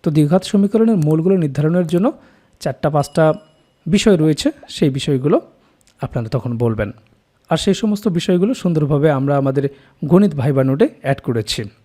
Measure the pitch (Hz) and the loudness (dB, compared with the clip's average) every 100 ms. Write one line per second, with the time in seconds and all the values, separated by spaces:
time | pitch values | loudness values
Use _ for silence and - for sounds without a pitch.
0 | 170 151 147 185 - 202 202 220 226 208 | 0 0 2 0 0 0 2 2 2 2
1 | 151 156 170 190 151 135 156 175 170 175 | 2 2 2 2 0 -2 0 0 0 0
2 | 226 320 _ _ _ _ - 131 151 151 | 0 -4 _ _ _ _ -8 -4 -2 -2
3 | 139 - 156 156 _ _ _ _ - 196 | -2 2 2 0 _ _ _ _ -2 2
4 | 226 180 156 147 285 - - - 156 131 | 4 4 2 0 -2 -6 -18 -2 -2 0
5 | - 135 143 254 - _ _ _ _ _ | -2 -2 2 0 -2 _ _ _ _ _
6 | 135 131 110 127 120 117 120 110 101 - | -8 -6 -4 -6 -4 -2 -2 -2 -6 -8
7 | _ _ _ _ _ 165 - 190 214 208 | _ _ _ _ _ -2 0 0 -2 -2
8 | 220 170 - 180 202 262 180 160 147 143 | -2 -2 0 0 0 -2 -2 0 0 2
9 | 156 139 139 143 135 135 139 - _ _ | 2 0 0 0 0 -2 -4 -8 _ _
10 | 147 180 202 147 127 135 131 139 254 - | 2 4 4 0 -2 0 0 2 0 -2
11 | 135 135 - 117 107 - 107 _ | -6 -4 -4 -4 -4 -8 -10 _